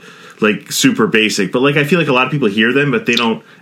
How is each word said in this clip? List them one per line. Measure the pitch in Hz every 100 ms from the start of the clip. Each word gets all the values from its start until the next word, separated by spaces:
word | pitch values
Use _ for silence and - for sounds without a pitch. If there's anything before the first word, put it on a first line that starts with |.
| - - - -
like, | 107 104 -
super | - 139 110 107
basic, | 110 110 101 92
but, | 127
like, | 139 147
I |
feel | 143 180
like | 151
a |
lot | 127 127
of |
people | 147 113
hear | 101 113
them, | 135 143
but | 113 113
they | 120
don't | 117 110 - -